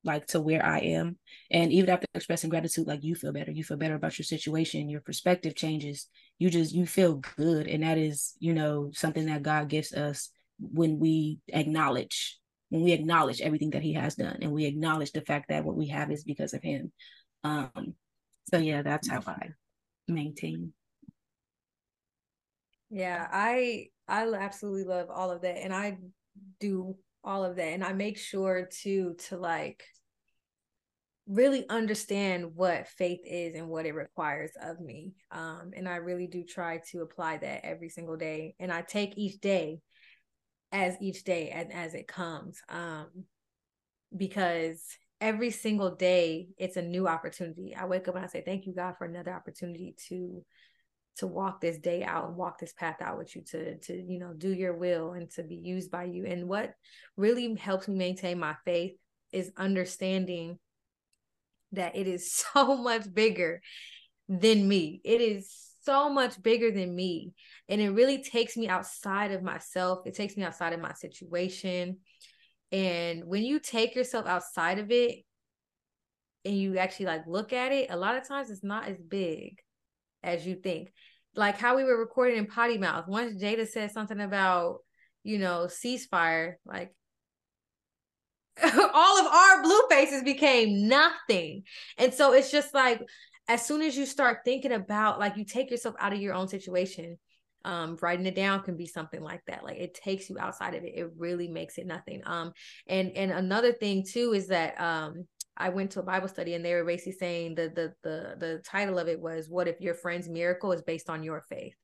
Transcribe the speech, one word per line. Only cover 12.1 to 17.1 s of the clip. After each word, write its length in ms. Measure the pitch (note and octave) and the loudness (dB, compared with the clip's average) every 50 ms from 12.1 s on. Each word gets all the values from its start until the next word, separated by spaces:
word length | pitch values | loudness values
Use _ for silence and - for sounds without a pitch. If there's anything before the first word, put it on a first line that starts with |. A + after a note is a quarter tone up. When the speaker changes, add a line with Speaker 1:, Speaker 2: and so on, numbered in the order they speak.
| - - - - - _ _ _ _ _ _ _ | -6 -6 -6 -6 -8 _ _ _ _ _ _ _
Speaker 1:
when 120 | - D#3+ E3+ | 0 4 4
we 100 | F3 E3+ | 4 4
acknowledge 480 | D3+ D3+ D#3+ E3 E3 D#3 C3+ - - | 4 2 2 4 4 4 2 0 -2
everything 300 | - D#3 D3+ D3+ D#3 D#3 | -2 0 0 0 0 0
that 120 | C3+ C#3+ D#3 | -2 -2 -2
he 100 | D#3 D3+ | 0 0
has 220 | D3+ - D#3 - | 0 -2 -2 -2
done, 240 | - - - - - | -2 -4 -4 -4 -4
and 100 | - D#3 | -4 -2
we 140 | C#3+ D3+ D#3 | 0 0 0
acknowledge 460 | C#3+ C#3+ D3+ D#3+ D#3+ D#3 D#3 D3 C#3+ | 0 0 0 0 0 0 0 -2 -4
the 100 | - D#3 | -6 -6
fact 280 | D3+ - D3 D3 C#3 - | -2 -2 -2 -2 -2 -2
that 160 | D3+ D3+ D3+ | -2 -2 -2
what 100 | D#3 - | -2 -2
we 140 | D#3 D#3 C#3 | -2 -2 -2
have 200 | C#3+ D3 D3 D3 | -2 -4 -2 -2
is 140 | D3+ D3 - | -4 -6 -4
because 300 | D3+ C#3+ - D3+ D3 - | -8 -6 -4 -4 -6 -6
of 100 | C#3 - | -6 -4
him. 280 | D#3+ C#3+ C3+ - - _ _ - - | -4 -4 -4 -6 -10 _ _ -20 -20